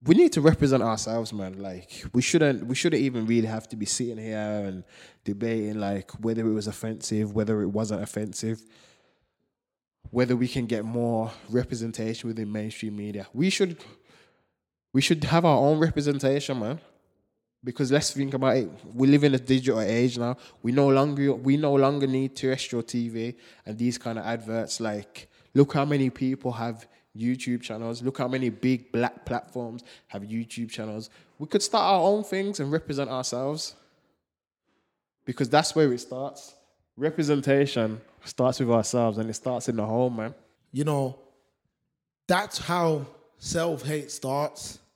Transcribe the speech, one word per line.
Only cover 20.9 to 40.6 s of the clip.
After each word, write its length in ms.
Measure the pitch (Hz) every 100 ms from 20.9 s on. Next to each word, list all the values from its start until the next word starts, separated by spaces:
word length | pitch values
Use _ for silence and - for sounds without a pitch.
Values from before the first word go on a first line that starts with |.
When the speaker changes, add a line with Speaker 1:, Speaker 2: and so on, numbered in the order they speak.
| 135 143 143 139 117
Speaker 1:
we 220 | 123 139
no 180 | 151 139
longer 320 | 135 143 139
need 280 | 131 131 135
terrestrial 460 | 131 131 - 120
T 260 | 113 120 120
V 280 | 113 113 123 - - -
and 100 | 110
these 220 | 120 120
kind 180 | 120 113
of 80 | 101
adverts. 540 | 117 107 113 107 -
Like, 500 | 113 104 104 - - _ _
look 200 | 139 139
how 120 | 151 143
many 240 | 147 131
people 440 | 123 131 131 131
have 340 | 113 117 113 - _ _ 107
YouTube 460 | 117 127 127 123
channels. 400 | 120 110 117 117
Look 160 | 123 131
how 100 | 127
many 220 | 131 127
big 420 | 104 127 127 -
black 340 | 113 123 - -
platforms 580 | 120 - 127 117 123 - - _
have 160 | 104
YouTube 480 | 101 110 113 - 113
channels. 400 | - 110 107 110 _ _ _
We 80 | 156
could 160 | 208
start 220 | - 226
our 180 | 185 196
own 220 | 175 208
things 360 | 208 190 196 202
and 120 | 139
represent 400 | 156 - 139 135
ourselves. 640 | 127 127 120 135 151 - - _ _ _ _ _ _ _ _ _ _ _ _ _ _
Because 240 | - 123 131
that's 280 | 147 156 -
where 180 | 151
it 60 | 123
starts. 560 | - 127 135 - - _ _ _ _ -
Representation 1040 | 147 160 147 147 139 139 143 123 110 110 - _ -
starts 340 | - 127 127
with 120 | 123
ourselves 480 | 117 107 123 117 107
and 100 | 113
it 40 |
starts 360 | 107 - 123 120
in 60 | 117
the 100 | 107
home, 300 | 113 127 117
man. 180 | 110 135 _ _